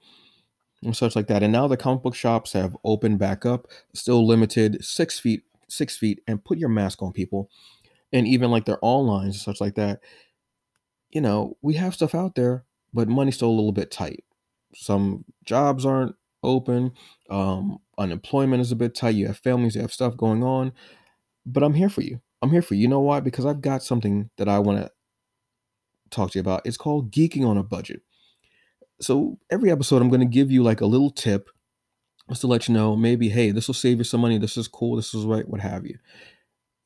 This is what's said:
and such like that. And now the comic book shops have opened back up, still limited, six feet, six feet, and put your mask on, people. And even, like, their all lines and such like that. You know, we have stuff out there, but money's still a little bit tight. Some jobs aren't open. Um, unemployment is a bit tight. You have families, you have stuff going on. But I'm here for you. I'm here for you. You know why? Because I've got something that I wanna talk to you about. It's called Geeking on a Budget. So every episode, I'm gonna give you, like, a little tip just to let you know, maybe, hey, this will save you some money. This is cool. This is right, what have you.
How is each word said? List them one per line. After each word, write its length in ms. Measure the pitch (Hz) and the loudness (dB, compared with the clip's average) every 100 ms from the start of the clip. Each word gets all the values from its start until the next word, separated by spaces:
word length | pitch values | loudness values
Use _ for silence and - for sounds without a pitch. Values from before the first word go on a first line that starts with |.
| _ _ _ _ _ _ _ _ | _ _ _ _ _ _ _ _
and 140 | 113 113 | -6 -2
such 200 | 117 110 | 0 0
like 120 | 104 | 0
that. 140 | 104 | 2
And 80 | 104 | 4
now 160 | 113 139 | 2 2
the 80 | 127 | 0
comic 260 | 135 127 | 0 -2
book 120 | 127 | -4
shops 380 | 120 123 113 - | -2 0 0 -2
have 240 | 98 92 - | -4 -4 -4
opened 340 | - 107 113 101 | -2 0 0 0
back 260 | 98 - 120 | 0 -2 -2
up, 220 | 123 - - _ | -2 -6 -20 _
still 320 | - - 120 113 | -8 2 4 6
limited, 580 | 113 107 120 110 104 | 4 4 2 0 0
six 360 | - - 165 - | -6 -4 -2 -2
feet, 220 | 120 107 - _ - | -2 -2 -4 _ -14
six 280 | - 151 - | -6 -6 -2
feet, 240 | 110 101 - | -4 -2 -4
and 180 | 107 | -6
put 140 | - 165 | -4 -4
your 100 | 147 | 0
mask 340 | 107 98 - | 0 0 -4
on, 100 | 92 | -8
people. 360 | - 92 98 101 _ - _ _ _ _ | -6 -6 -6 -8 _ -20 _ _ _ _
And 140 | 127 113 | 0 2
even, 240 | 127 120 | 2 2
like, 140 | 117 | 2
their 140 | 110 101 | 0 -2
all 280 | 113 131 131 | 0 2 2
lines 300 | 98 98 95 | 0 -2 -6
and 60 | |
such 180 | - 98 | -8 -6
like 160 | 101 104 | -4 -2
that. 240 | 101 101 - - _ _ _ _ _ _ _ _ _ | -2 -4 -12 -20 _ _ _ _ _ _ _ _ _
You 100 | 156 | -2
know, 360 | 127 104 - - | 0 0 -2 -4
we 120 | 143 | -2
have 200 | 156 185 | -2 -2
stuff 200 | - 160 | -2 -2
out 200 | 170 185 | -2 -4
there, 300 | 127 123 127 - _ _ | -2 -2 -2 -8 _ _
but 160 | 117 110 | -2 0
money's 280 | 127 135 127 | 2 0 0
still 140 | 117 | 0
a 0 | |
little 220 | 113 107 | 2 2
bit 200 | 101 - | 0 -4
tight. 320 | - 78 - - _ _ _ _ | -8 -10 -10 -18 _ _ _ _
Some 500 | - - 101 98 98 - _ | -12 -2 0 0 -4 -10 _
jobs 420 | - 123 143 135 135 | -2 0 2 0 0
aren't 300 | 135 123 - _ _ | 0 -2 -6 _ _
open. 500 | 127 131 123 123 127 123 - _ - | -2 0 0 -2 -2 -6 -18 _ -8
Um, 480 | 98 95 95 101 101 _ - | -4 -2 -2 -4 -8 _ -6
unemployment 640 | 98 87 - 139 135 127 | -4 -6 -4 0 2 0
is 100 | 120 | 0
a 60 | 117 | -2
bit 180 | 120 | -4
tight. 220 | - 120 107 | -2 0 0
You 100 | 104 | -2
have 120 | 107 | -2
families, 360 | 127 123 117 | -2 0 0
you 60 | 107 | -2
have 120 | 113 | -6
stuff 240 | - 123 120 | -4 -4 0
going 280 | 113 110 | 0 0
on. 280 | 127 131 131 - - _ _ _ _ _ | 0 -2 -4 -8 -20 _ _ _ _ _
But 200 | - 139 | -6 0
I'm 100 | 147 | 2
here 140 | 151 196 | 4 2
for 140 | - | 0
you. 180 | - 120 - _ | -6 -10 -14 _
I'm 80 | 127 | 2
here 120 | 170 | 2
for 120 | 175 | 2
you. 80 | 101 | 2
You 60 | 117 | 4
know 120 | 139 | 4
why? 180 | 139 143 | 2 0
Because 260 | 135 120 131 | -2 -2 -2
I've 160 | 147 | -2
got 200 | 139 135 | -2 -4
something 480 | - 120 107 101 110 - | -2 -2 0 -2 -4 -4
that 120 | 101 | 0
I 120 | 101 | 2
wanna 300 | 101 101 - - _ _ _ _ _ _ _ _ _ _ _ | 2 0 -4 -12 _ _ _ _ _ _ _ _ _ _ _
talk 200 | - 90 | -4 -2
to 80 | 95 | -2
you 40 | |
about. 200 | 92 92 | -2 -2
It's 120 | - 117 | -4 -6
called 340 | 156 147 113 | -4 -2 -2
Geeking 360 | 143 165 151 123 | 0 2 2 2
on 100 | 101 | 0
a 80 | |
Budget. 380 | 98 92 - - _ _ _ _ _ _ _ _ _ - | -2 -8 -10 -16 _ _ _ _ _ _ _ _ _ -10
So 380 | - 135 - - - | -2 0 0 -6 -6
every 200 | 185 220 | 0 2
episode, 300 | 156 131 131 | 2 2 4
I'm 80 | 123 | 6
gonna 160 | 127 | 4
give 260 | 123 120 139 | 4 4 4
you, 120 | 131 | 4
like, 180 | 117 110 | 4 2
a 60 | 107 | 2
little 240 | 123 143 | 4 2
tip 400 | - 117 101 - _ _ _ _ _ _ _ - | 0 0 -2 -2 _ _ _ _ _ _ _ -12
just 140 | 123 | -4
to 40 | 127 | 0
let 220 | 120 - | 2 2
you 60 | |
know, 200 | 113 107 | 2 2
maybe, 340 | 107 117 120 113 | 2 2 2 2
hey, 220 | 113 110 | 2 2
this 160 | 104 - | 0 -2
will 80 | |
save 240 | 131 127 120 | -2 0 2
you 60 | |
some 160 | 117 120 | 0 0
money. 180 | 120 110 | 2 2
This 180 | 107 - | 0 -6
is 120 | 110 | -10
cool. 280 | - 117 117 | -6 -4 -4
This 160 | 107 | -4
is 120 | 110 | -6
right, 240 | 110 110 - | -2 -2 -4
what 120 | 104 | -8
have 240 | 101 95 | -8 -8
you. 140 | 82 - _ - - _ _ _ _ _ | -10 -16 _ -20 -20 _ _ _ _ _